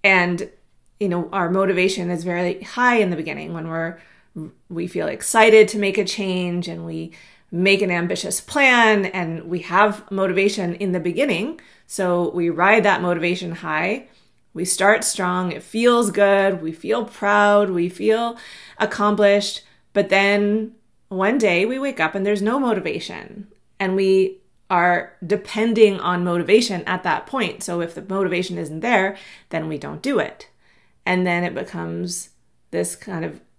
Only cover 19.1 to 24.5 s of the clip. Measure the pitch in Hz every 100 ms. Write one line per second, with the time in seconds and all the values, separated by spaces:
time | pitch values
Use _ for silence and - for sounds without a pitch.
19.1 | 208 202 202 202 - _ _ _ 202 196
20.1 | 196 196 208 208 214 220 _ _ _ _
21.1 | 185 196 269 220 175 214 262 277 262 156
22.1 | 196 196 208 208 269 254 208 175 - -
23.1 | 85 - - 196 _ _ _ 190 190 190
24.1 | 190 190 - _